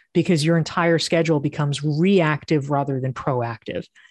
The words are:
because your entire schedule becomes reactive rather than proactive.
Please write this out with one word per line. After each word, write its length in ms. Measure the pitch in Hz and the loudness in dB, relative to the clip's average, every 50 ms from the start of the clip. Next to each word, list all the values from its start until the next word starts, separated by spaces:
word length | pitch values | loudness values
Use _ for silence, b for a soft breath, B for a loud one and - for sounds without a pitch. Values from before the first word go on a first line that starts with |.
| b b - | b b -2
because 300 | 175 156 - 185 151 143 | 0 2 2 2 2 2
your 120 | 160 170 | 2 2
entire 420 | 170 156 - - - 170 170 170 160 | 2 2 0 0 0 2 2 2 2
schedule 420 | - - - 165 165 156 160 147 | 0 0 0 0 2 2 0 0
becomes 420 | 143 147 147 - 151 143 143 139 143 | 0 -2 -4 -2 -2 -2 -2 -2 -2
reactive 880 | 156 147 147 170 190 202 190 165 151 151 147 - - 160 151 135 143 | -2 0 2 2 4 4 4 4 2 0 -2 -2 -2 -2 -2 0 -2
rather 300 | 147 139 139 139 139 131 | -2 -2 -2 -2 -4 -4
than 120 | 123 131 127 | -4 -6 -6
proactive. 720 | - - - 135 123 120 117 117 - - - - - - - b b b b | -6 -4 -4 -2 -2 -2 -4 -6 -10 -10 -10 -10 -10 -10 -12 b b b b